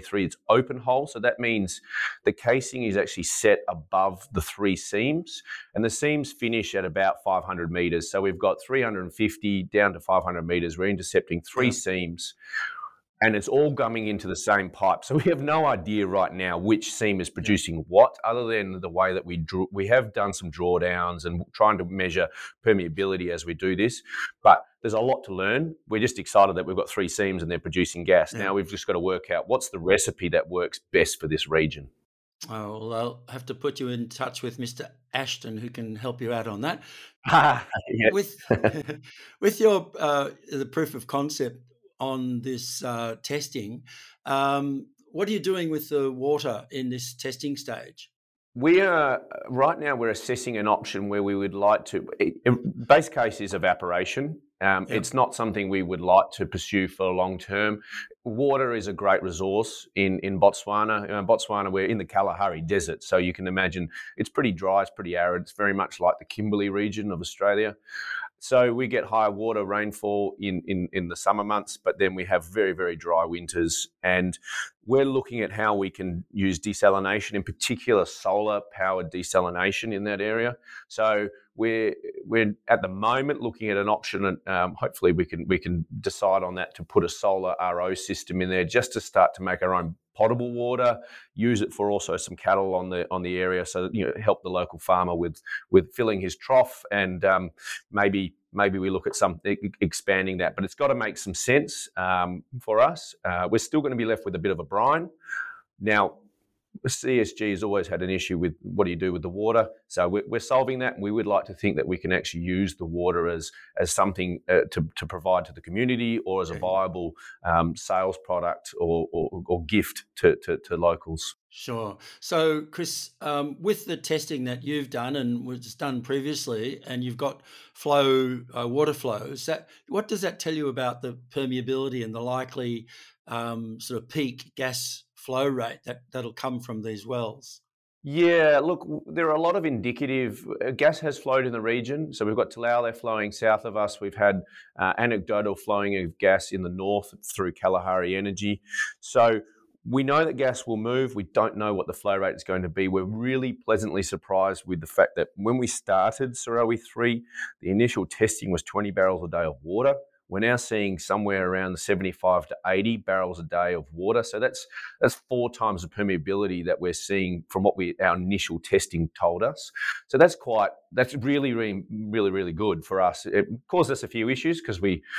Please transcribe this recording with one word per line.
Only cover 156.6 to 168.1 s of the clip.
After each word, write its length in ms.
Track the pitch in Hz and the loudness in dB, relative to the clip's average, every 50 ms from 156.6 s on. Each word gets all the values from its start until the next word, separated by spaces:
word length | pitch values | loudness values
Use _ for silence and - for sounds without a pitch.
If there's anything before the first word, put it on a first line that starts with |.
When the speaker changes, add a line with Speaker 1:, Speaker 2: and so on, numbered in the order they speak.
| 117 113 113 110 | 2 2 0 -2
Speaker 1:
three, 440 | - - - 117 120 120 117 117 117 - - - - - - _ | -4 -8 -4 0 2 2 2 0 -4 -10 -12 -12 -12 -12 -12 _
the 100 | - 92 | -2 0
initial 340 | 95 107 120 117 - 104 92 | 4 4 4 4 2 -2 -4
testing 460 | - - - 110 107 - - - 98 | -4 0 2 2 2 2 -2 -4 -2
was 120 | 90 85 - | -2 -2 -4
twenty 280 | - - 104 104 101 | -4 -4 -4 -4 0
barrels 320 | 90 95 95 95 92 82 87 | 2 2 2 2 2 0 -4
a 60 | 82 | -4
day 160 | 85 85 85 | -2 -2 -2
of 100 | 78 - - 73 | -2 -4 -6 -8
water. 320 | 82 95 113 127 139 139 139 - - _ _ _ - | -4 -2 2 2 2 2 0 -4 -14 _ _ _ -8
We're 100 | 90 98 | -2 0
now 160 | 110 120 123 | 2 2 2
seeing 420 | 120 - - 113 107 101 98 95 85 | 2 0 -2 -2 -2 0 -2 -4 -4
somewhere 500 | - - 98 104 104 101 98 95 92 90 | -2 -2 -2 0 0 0 0 0 0 0
around 220 | 92 92 95 92 | 0 0 -2 -4
the 60 | 90 | -4
seventy-five 720 | - - - 101 92 95 92 87 - - 92 90 87 82 | -4 -2 0 0 0 0 -4 -4 0 2 2 2 2 0
to 100 | - - - - | -4 -8 -4 -2
eighty 300 | 92 95 98 101 113 117 | 0 0 2 2 0 -2
barrels 420 | 104 92 98 95 95 92 90 87 85 | -2 -2 -2 0 0 0 -2 -4 -8
a 40 | 82 | -8
day 320 | 78 87 87 87 87 90 | -4 -2 0 0 0 -2
of 100 | 82 73 71 80 | -4 -6 -10 -10
water. 300 | 82 92 104 113 120 113 | -4 -2 0 0 0 0
So 180 | - - 107 | -2 -2 -2
that's, 260 | 123 127 - - - - - - - - - _ | -2 -2 -2 -6 -12 -16 -16 -16 -16 -16 -2 _
that's 160 | - 127 - - _ - | 0 0 0 -2 _ -4
four 200 | 127 123 120 120 | -2 -2 -2 -2
times 340 | - - 113 107 98 87 90 | -2 -2 -2 -2 -2 -4 -8
the 40 | |
permeability 800 | 80 - - 107 98 95 85 71 98 98 101 104 95 90 87 85 | -8 -4 -2 0 0 0 0 -2 -2 -2 0 0 -2 -2 -2 -2
that 160 | 90 90 - | -2 -2 0
we're 100 | 90 90 | 0 -2
seeing 540 | 85 - - - 101 98 95 90 90 85 - | -4 -4 -4 -2 0 0 0 0 -2 -6 -6
from 160 | - - 92 98 | -4 -2 2 4
what 140 | 101 - | 4 4
we, 180 | 95 90 85 - - | 2 -2 -4 0 2
our 160 | 95 90 | 2 2